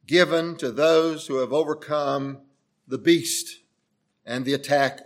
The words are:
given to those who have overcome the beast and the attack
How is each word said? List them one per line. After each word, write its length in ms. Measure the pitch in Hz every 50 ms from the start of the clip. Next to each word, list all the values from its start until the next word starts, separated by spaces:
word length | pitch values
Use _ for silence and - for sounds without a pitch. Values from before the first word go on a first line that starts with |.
| _ -
given 480 | 143 175 180 151 160 165 165 170 170
to 160 | - - 127
those 540 | 110 123 147 160 165 160 160 165 160 151 -
who 120 | - 139 131
have 140 | 127 117
overcome 880 | 131 151 160 147 151 151 - - 151 147 143 139 139 139 139 139 135 135 - _ _ _ _ _ _ _ _ -
the 100 | 127 127
beast 640 | 101 170 170 165 135 - - - - - - - _ _ _ _ _ _ _ _ _ _ _ _ _
and 220 | - 117 127 131
the 80 | 127 139
attack 480 | 135 139 - 143 143 139 131 131 - -